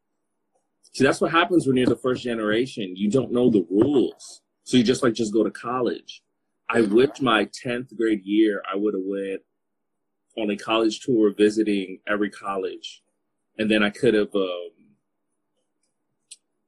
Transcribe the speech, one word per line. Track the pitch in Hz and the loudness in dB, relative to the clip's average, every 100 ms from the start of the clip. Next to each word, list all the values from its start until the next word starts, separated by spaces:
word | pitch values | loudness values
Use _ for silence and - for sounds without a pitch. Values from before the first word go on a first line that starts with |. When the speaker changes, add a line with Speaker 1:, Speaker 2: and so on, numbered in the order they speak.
| _ _ _ _ _ _ _ _ _ | _ _ _ _ _ _ _ _ _
Speaker 1:
See, | - | 0
that's | 135 - | 0 2
what | 156 | 0
happens | 165 175 175 135 | 2 2 2 2
when | 127 | 2
you're | 123 | 2
the | 117 | 0
first | 131 117 | -2 -4
generation. | 120 113 107 110 135 - 92 92 | -4 -4 0 0 -2 -6 -10 -4
You | 104 | 0
don't | 135 120 | 0 0
know | 123 123 | 2 4
the | 107 87 | 2 2
rules. | 98 127 139 87 - - - _ _ | 2 2 2 0 -4 -20 -20 _ _
So | - 127 | 0 2
you | |
just, | 117 123 | 4 2
like, | 127 | 0
just | 107 110 | 0 -2
go | 110 | 0
to | 98 | 0
college. | - 120 127 113 82 - - _ _ _ _ - | -4 -8 -4 -2 -4 -10 -20 _ _ _ _ -2
I | 117 | 2
Speaker 2:
Mm-hmm. | 107 | 4
Speaker 1:
wish | 110 139 - | 4 4 2
my | 131 110 101 | 2 2 0
tenth | - 127 120 131 107 | -6 -8 -8 -8 -4
grade | 113 107 | -2 -2
year, | 92 104 107 98 92 | 0 2 2 0 -6
I | 98 | -4
would | 104 | -2
have | 98 | -2
went | 95 98 98 95 - _ _ _ _ _ _ _ _ - | -4 -6 -6 -8 -12 _ _ _ _ _ _ _ _ -6
on | 104 | -4
a | 101 | -4
college | - 113 113 107 | -2 0 0 -2
tour | - 113 104 | -2 2 2
visiting | 98 104 107 104 101 92 92 - | 4 2 2 0 -2 -4 -10 -6
every | 104 104 | -4 -4
college. | - 101 98 92 - - - _ _ _ _ _ - | -6 -8 -6 -6 -10 -16 -20 _ _ _ _ _ -6
And | 107 | -2
then | 107 | 0
I | 101 | 0
could | - 123 | 0 2
have, | 107 101 | 2 0
um, | 101 92 87 87 - 69 _ _ _ _ _ _ _ _ _ _ _ _ _ _ - _ _ | -2 -4 -6 -12 -18 _ _ _ _ _ _ _ _ _ _ _ _ _ _ _ -20 _ _